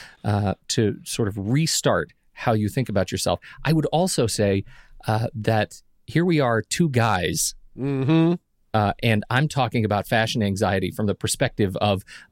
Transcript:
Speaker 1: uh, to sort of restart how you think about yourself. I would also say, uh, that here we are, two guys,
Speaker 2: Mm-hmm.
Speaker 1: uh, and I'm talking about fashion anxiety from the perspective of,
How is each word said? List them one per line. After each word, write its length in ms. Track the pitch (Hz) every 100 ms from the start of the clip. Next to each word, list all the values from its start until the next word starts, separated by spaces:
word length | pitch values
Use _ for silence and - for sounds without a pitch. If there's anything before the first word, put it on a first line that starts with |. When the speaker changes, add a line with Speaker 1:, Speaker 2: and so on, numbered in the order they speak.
| - -
Speaker 1:
uh, 300 | - 104 101 92 -
to 300 | - 107 -
sort 240 | - - 110
of 60 | 104
restart 760 | 98 135 160 - 143 98 73 _ _
how 200 | - -
you 160 | 110 104
think 200 | - 127
about 240 | 101 92
yourself. 260 | - - 87 - -
I 80 | -
would 140 | 160 147
also 400 | 156 185 - 117
say, 380 | - 101 98 - - - - -
uh, 220 | 110 117
that 480 | 120 107 110 107 - - _ -
here 180 | 156
we 160 | 180 160
are, 220 | 131 113
two 260 | - - 175
guys, 680 | 120 113 95 87 165 - - - -
Speaker 2:
Mm-hmm. 560 | 135 135 131 160 165 175 _ _ _
Speaker 1:
uh, 200 | 110 104 -
and 220 | 120 107 -
I'm 160 | 123 151
talking 360 | - 120 127
about 220 | 107 104 -
fashion 340 | 117 110 -
anxiety 480 | 101 98 104 95 92
from 160 | - 107
the 80 |
perspective 640 | 98 110 - 131 - 101 85
of, 280 | 104 98 - - -